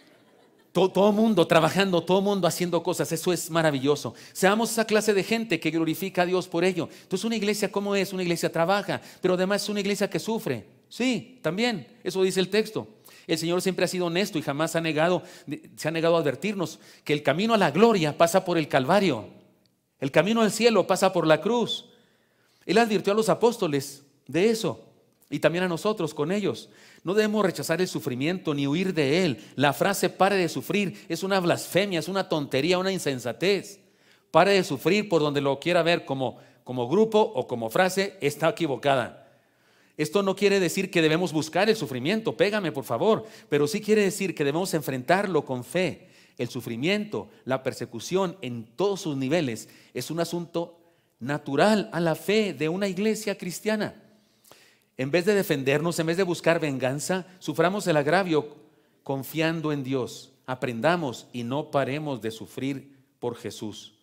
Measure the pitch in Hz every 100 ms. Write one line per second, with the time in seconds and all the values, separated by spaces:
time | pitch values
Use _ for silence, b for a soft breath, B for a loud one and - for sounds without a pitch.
0 | B B B B B _ _ 170 185 180
1 | 208 208 226 190 165 165 156 175 196 170
2 | 170 190 196 202 170 - 180 165 180 170
3 | 151 160 185 165 - 165 160 139 139 143
4 | 123 B B - 190 214 226 226 220 214
5 | 220 196 180 226 226 160 160 160 160 156
6 | 190 180 180 180 180 170 185 180 135 B
7 | B 185 226 226 202 208 190 202 202 202
8 | 190 190 175 170 165 160 165 202 180 131
9 | B B 180 180 185 202 202 208 196 202
10 | 196 160 214 226 156 117 - _ _ -
11 | 254 220 - - 156 185 240 196 120 -
12 | 185 190 190 185 185 208 214 135 107 -
13 | B B - 160 165 180 190 180 180 185
14 | 175 170 202 156 147 143 160 165 165 147
15 | 170 180 B B - 147 - - 151 165
16 | 165 170 147 123 202 196 156 - B B
17 | - 147 151 147 226 220 170 147 233 208
18 | 151 - 170 190 185 170 147 143 131 202
19 | 190 117 92 - _ _ _ _ _ _
20 | 139 160 180 233 214 - 233 208 170 185
21 | 190 180 156 156 202 240 208 - - b
22 | b b b b b b - 196 233 196
23 | 196 214 214 156 233 - 175 143 131 -
24 | _ _ - 151 214 220 165 - - _
25 | _ _ _ 143 156 170 185 165 214 214
26 | 156 - 156 202 185 110 - B B B
27 | 156 208 214 214 190 156 135 165 180 151
28 | 143 123 147 185 165 143 139 156 185 156
29 | 135 165 180 113 B - 143 135 185 196
30 | 180 - 190 196 160 135 - 196 185 -
31 | - 165 190 196 175 139 - 170 202 170
32 | 156 190 190 156 139 131 160 180 190 185
33 | 147 131 120 113 175 190 - - b b
34 | b b b - 185 196 - 143 160 202
35 | 208 165 151 139 139 135 165 175 165 170
36 | - 135 123 - B B - 127 120 185
37 | 220 214 214 131 120 117 113 180 185 185
38 | 196 - 139 135 160 160 160 123 139 135
39 | 101 - - b b b b b b -
40 | 151 202 196 190 202 196 170 - 147 175
41 | 156 160 180 156 - 170 214 220 - 127
42 | 139 220 220 127 190 214 170 135 - 120
43 | 196 208 B B B 143 147 202 208 214
44 | 196 - 190 156 143 156 185 165 143 131
45 | 123 185 208 156 139 127 120 175 175 95
46 | b b b - 127 127 117 117 156 208
47 | 208 117 95 B 120 131 127 113 120 113
48 | - 180 190 - 127 120 110 - 196 190
49 | 160 135 131 175 135 110 - B B 123
50 | 123 160 170 175 165 170 170 - b b
51 | b _ 123 147 - 139 202 214 - 160
52 | 170 156 - 214 208 135 156 180 202 180
53 | 214 214 208 196 180 160 208 220 165 -
54 | - _ b b b b b b b -
55 | 131 170 175 202 185 143 135 147 170 170
56 | 160 170 180 165 165 165 156 131 127 147
57 | - 185 185 B - 147 170 202 175 151
58 | 143 180 185 151 147 - - b b b
59 | - 135 127 151 160 165 151 147 127 131
60 | 113 - - _ - 127 127 113 143 175
61 | 147 110 - 123 117 139 151 143 127 143
62 | 151 123 110 - 98 - 135 135 - b
63 | b _ 123 117 104 - 107 98 - _